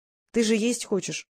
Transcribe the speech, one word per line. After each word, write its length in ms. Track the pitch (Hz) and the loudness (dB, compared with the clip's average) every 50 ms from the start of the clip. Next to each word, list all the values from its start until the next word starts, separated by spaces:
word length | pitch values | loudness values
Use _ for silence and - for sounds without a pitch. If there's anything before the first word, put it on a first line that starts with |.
| _ _ _ _ _ _ | _ _ _ _ _ _
«Ты 100 | - 226 233 | 0 0 2
же 100 | 214 226 | 4 2
есть 300 | 214 214 240 233 - - | 2 2 0 -2 -2 -4
хочешь», — 420 | - 214 185 - - 156 - - _ _ | -4 -4 -4 -4 -6 -10 -10 -12 _ _